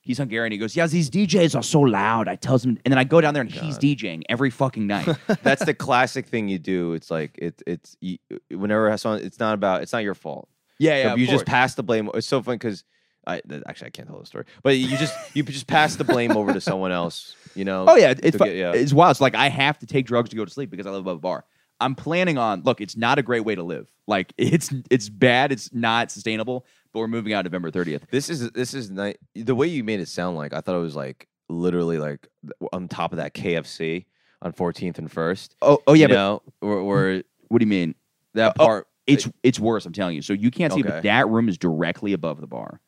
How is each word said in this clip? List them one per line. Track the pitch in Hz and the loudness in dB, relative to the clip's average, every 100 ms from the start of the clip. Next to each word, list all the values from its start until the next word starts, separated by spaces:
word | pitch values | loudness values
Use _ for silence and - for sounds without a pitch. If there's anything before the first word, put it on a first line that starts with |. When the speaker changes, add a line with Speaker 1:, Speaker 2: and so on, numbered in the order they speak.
Speaker 1:
he's | - 123 | -6 -4
Hungarian. | 139 113 113 | -2 -2 -4
He | 107 | -4
goes, | 110 | -4
"Yeah, | 165 165 | 0 0
these | 170 151 | 2 0
D | 180 202 | 0 2
Js | 170 165 | 4 4
are | 143 | 2
so | 117 156 | 0 4
loud." | 139 101 101 113 101 | 4 4 2 0 -2
I | |
tells | 92 - 131 | -4 0 2
him, | 123 113 | 2 -2
and | - | 2
then | 135 | 2
I | |
go | 131 160 | 6 4
down | 151 | 4
there | 147 | 2
and | 117 | -4
he's | 127 156 127 | -6 -8 0
Speaker 2:
God. | |
Speaker 1:
D | 143 | 0
Jing | 135 107 80 - | 0 -4 -8 -6
every | 117 135 | -2 -2
fucking | 120 135 113 104 | 0 -2 -2 -2
night. | 101 120 156 - | -2 -2 -4 -2
Speaker 2:
<laughs> | 202 | 0
That's | 139 139 | 2 2
the | 165 | 0
classic | 147 - 123 127 135 - | -2 0 2 2 -2 -4
thing | 120 104 | -4 -2
you | 95 | -4
do. | 78 92 85 | -2 -2 0
It's | 82 - | -4 -4
like, | 82 76 - | -4 -4 -6
it, | 85 - - | -10 -8 -10
it's, | 87 - _ | -10 -10 _
you, | 92 92 _ - _ | -10 -10 _ -18 _
whenever | 87 101 107 107 | -8 -2 2 2
it | |
has | 107 | 0
someone, | 113 107 | -2 -4
it's | 98 - | -6 -4
not | 110 | -2
about, | 107 98 92 | 0 0 0
it's | - | -2
not | 120 | -6
your | 104 92 | -6 -8
fault. | 80 67 - _ _ _ | -10 -14 -16 _ _ _
Speaker 1:
Yeah, | 156 147 | 2 4
yeah, | 123 | 2
Speaker 2:
But | 117 | 2
you | 127 | 2
Speaker 1:
of | |
Speaker 2:
just | 135 | 2
Speaker 1:
course. | 95 | 2
Speaker 2:
pass | 127 127 - | 2 2 0
the | |
blame. | 107 113 104 | -2 0 0
It's | - 117 | -6 -2
so | 139 | -2
fun | 107 117 | -2 -6
'cause | 120 95 _ _ _ _ - | -6 -8 _ _ _ _ -4
I, | 87 - | -4 -8
th-, | 71 - | -14 -14
actually, | - - | -16 -16
I | |
can't | - - | -18 -18
tell | - | -18
the | - | -16
story. | - - - | -14 -14 -2
But | 139 131 | 2 2
you | 127 135 | 2 -2
just, | 156 - - 147 | -2 -4 -8 -4
you | |
just | 147 135 - | -4 -6 0
pass | 156 151 - | 2 2 0
the | |
blame | 135 120 120 | 0 2 2
over | 110 101 | 0 0
to | 95 | -2
someone | - 95 95 | -2 -2 -2
else, | 90 85 - - - - | -2 -4 -6 -18 -20 -18
you | - | -8
know, | 98 95 92 | -4 2 8
Speaker 1:
Oh, | 330 | 8
yeah, | 196 | 8
it's | 147 - | 4 2
Speaker 2:
to | 160 | 2
Speaker 1:
fu-, | |
Speaker 2:
get, | 113 90 | 0 0
yeah. | 90 | 0
Speaker 1:
it's | 101 139 | 0 2
wild. | 139 175 | 6 6
It's | 139 | 6
like, | 135 | 2
I | 110 139 | 4 2
have | 135 139 151 | 4 0 0
to | 117 | -4
take | 135 120 | -4 0
drugs | 120 117 | 0 0
to | 107 | -4
go | |
to | 101 | -8
sleep | - 131 | -8 -10
because | 90 98 | -10 -8
I | |
live | 98 | -6
above | 95 85 | -6 -6
a | |
bar. | 87 82 - _ _ _ | -4 -6 -10 _ _ _
I'm | 123 | -4
planning | 135 - 170 185 143 | -2 -4 0 0 0
on, | 113 98 | 0 0
look, | 80 123 | 0 -2
it's | 101 - | -4 -2
not | 117 143 | 0 0
a | |
great | 117 120 | 0 -2
way | 110 | 0
to | 98 | -4
live. | 85 76 55 _ - | -4 -8 -10 _ -2
Like, | 104 92 | -2 -2
<laughs> | - | -2
it's, | - 165 - 135 - | 2 2 0 -8 0
it's | 127 104 | 0 0
bad. | 107 127 120 143 | 2 4 4 2
It's | 131 - | -2 -6
not | 120 113 113 117 | -4 0 0 -2
sustainable, | - 107 110 110 127 _ _ _ | -6 -6 -4 -4 -6 _ _ _
but | 110 | -8
we're | 110 | -4
moving | 117 107 | -4 -2
out | 104 | -2
November | 90 90 85 | -2 -4 -4
thirtieth. | 90 87 73 - | -4 -4 -4 -4
Speaker 2:
This | 127 143 | -4 -4
is, | 160 120 | -6 -6
this | 110 127 | -6 -6
is | 135 110 | -6 -10
ni-, | 95 101 - _ | -8 -8 -8 _
the | - 113 | -12 -4
way | 123 156 | 0 0
you | 160 | -2
made | 107 107 | -4 -4
it | 85 | -6
sound | - 87 85 | -6 -6 -6
like, | 73 | -8
I | 69 | -8
thought | 80 90 | -4 -4
it | |
was, | 85 73 | -4 -6
like, | 67 65 - _ _ | -10 -12 -20 _ _
literally, | 85 87 87 82 82 | -4 -2 0 0 -2
like, | 76 71 _ _ | -4 -8 _ _
th-, | 76 - 87 | -20 -12 -10
on | 92 90 | -8 -10
top | - 85 | -6 -6
of | 85 | -4
that | 73 | -8
K | - - 82 | -6 -4 -4
F | 78 | -6
C | - 80 104 - _ _ _ | -8 -6 -6 -8 _ _ _
on | 90 | -12
fourteenth | - 87 85 92 82 | -6 -6 -4 -8 -8
and | 80 | -10
First. | - 82 95 - _ | -4 -4 -4 -8 _
Speaker 1:
Oh, | - 143 - | 4 4 6
oh, | |
yeah, | 156 | 8
Speaker 2:
You | 147 | 8
Speaker 1:
but | |
Speaker 2:
know, | - 98 104 - _ | 6 2 -2 -8 _
where, | 104 104 | -4 -2
where | 98 98 95 95 - _ _ | 0 0 0 -2 -6 _ _
Speaker 1:
What | 117 | 2
do | |
you | 110 | 4
mean? | 98 85 69 _ _ _ | 2 0 -4 _ _ _
Speaker 2:
that | 107 110 - | 2 2 6
Speaker 1:
Oh, | 151 | 6
Speaker 2:
part, | 107 - _ - | 4 -4 _ 2
Speaker 1:
it's, | 139 127 | 2 2
Speaker 2:
like | - | 0
Speaker 1:
it's | 127 131 | 2 2
worse, | 110 110 90 | 0 -2 -4
I'm | |
telling | 87 95 80 | -6 -4 -4
you. | |
So | - | -4
you | 101 110 | 0 0
can't | - - | 0 -2
see, | 151 | 0
but | 110 | -2
Speaker 2:
Okay. | 78 95 | -2 2
Speaker 1:
that | 113 110 | 2 4
room | 113 113 | 2 0
is | 87 | 0
directly | 87 80 82 85 104 | -2 0 -2 -2 -2
above | 92 80 76 | -2 -2 -6
the | 73 | -10
bar. | 62 50 - | -12 -12 -16